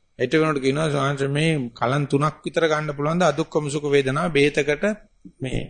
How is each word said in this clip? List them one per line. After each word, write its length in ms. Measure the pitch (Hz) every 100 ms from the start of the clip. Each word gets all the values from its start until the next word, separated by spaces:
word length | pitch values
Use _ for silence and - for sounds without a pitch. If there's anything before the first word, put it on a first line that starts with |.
| _ -
හෙට 140 | 123
වෙනකොට 280 | 156 156 143
කියනවා 260 | 131 143 160
"ස්වාමීන් 220 | 143 135
වහන්සේ 200 | 139 139
මේ 220 | 143 160 156 120
කලන් 320 | - 120 143 139
තුනක් 300 | 139 151 -
විතර 240 | 165 170 160
ගන්න 300 | 151 151 139
පුළුවන් 240 | 147 170
ද 40 |
අදුක්කම 440 | 175 143 156 160 147
සුඛ 200 | 147 147
වේදනා 400 | 143 131 139 175
බේතකට 560 | 143 143 156 143 147 202 214 - _ - _
මේ 220 | 131 117